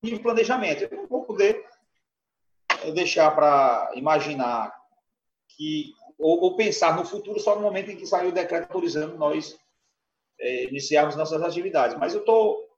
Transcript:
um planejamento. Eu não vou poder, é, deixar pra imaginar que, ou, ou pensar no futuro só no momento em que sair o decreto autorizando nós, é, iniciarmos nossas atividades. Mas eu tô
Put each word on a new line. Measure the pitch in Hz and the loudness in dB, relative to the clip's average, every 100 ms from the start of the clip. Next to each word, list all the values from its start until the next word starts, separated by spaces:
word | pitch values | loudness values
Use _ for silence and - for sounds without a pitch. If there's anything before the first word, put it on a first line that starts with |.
um | 220 220 | -8 -4
planejamento. | 233 226 226 254 190 143 | 0 2 2 0 -2 -2
Eu | 214 - | -4 -8
não | 403 | -6
vou | 254 | -6
poder, | - 196 392 - - _ _ _ _ _ _ _ _ _ - - | -4 2 2 2 -6 _ _ _ _ _ _ _ _ _ -6 -4
é, | 156 | -4
deixar | 160 175 165 151 | -2 0 4 4
pra | 151 147 175 131 117 - | 6 6 6 4 2 -2
imaginar | 127 147 151 143 143 120 117 110 - _ _ _ _ _ _ _ | -4 0 2 0 -4 -2 -2 -4 -10 _ _ _ _ _ _ _
que, | - 151 151 147 - - - | -12 -6 -6 -8 -14 -20 -2
ou, | 156 170 | 2 4
ou | 180 202 | 2 2
pensar | 208 - 165 175 | 0 2 2 2
no | |
futuro | 170 208 196 208 | -2 -8 -8 -2
só | 208 | 0
no | 208 | 2
momento | 208 190 202 | 0 -2 -6
em | 180 | -10
que | - | -4
sair | 180 180 | -2 0
o | |
decreto | 175 170 170 | -2 -2 -4
autorizando | - 180 170 151 156 165 | -4 -4 -2 -2 -6 -2
nós, | 147 156 - - _ _ _ _ _ _ _ - | -2 -2 -6 -14 _ _ _ _ _ _ _ -10
é, | 123 127 | -6 -4
iniciarmos | 127 139 - 151 151 147 | -6 -8 0 2 2 0
nossas | 156 156 | -4 -2
atividades. | 170 175 185 156 - - | -2 -4 -2 0 0 0
Mas | 180 | -4
eu | 208 | -2
tô | 226 226 214 - - | 2 4 4 0 -8